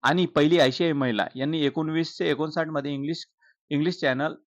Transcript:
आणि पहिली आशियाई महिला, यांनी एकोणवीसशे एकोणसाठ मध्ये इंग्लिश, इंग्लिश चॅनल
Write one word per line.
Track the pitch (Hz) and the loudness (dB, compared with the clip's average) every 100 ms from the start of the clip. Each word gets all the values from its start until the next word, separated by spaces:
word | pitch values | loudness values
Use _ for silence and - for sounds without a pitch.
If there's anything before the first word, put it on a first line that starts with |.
आणि | 123 165 175 | 2 2 2
पहिली | - 151 170 | 2 4 6
आशियाई | 131 127 170 | 4 4 0
महिला, | 143 131 107 95 | 0 0 0 -2
यांनी | 127 139 160 | -2 -4 0
एकोणवीसशे | 143 139 156 160 160 - 170 | 0 0 -2 -2 -4 -2 -2
एकोणसाठ | 143 156 156 160 | 0 -2 -4 -4
मध्ये | 156 139 | -4 -6
इंग्लिश, | 139 143 165 - _ _ _ _ | -6 -6 -8 -10 _ _ _ _
इंग्लिश | 143 160 175 | -2 0 0
चॅनल | 147 131 151 - | -2 0 -4 -6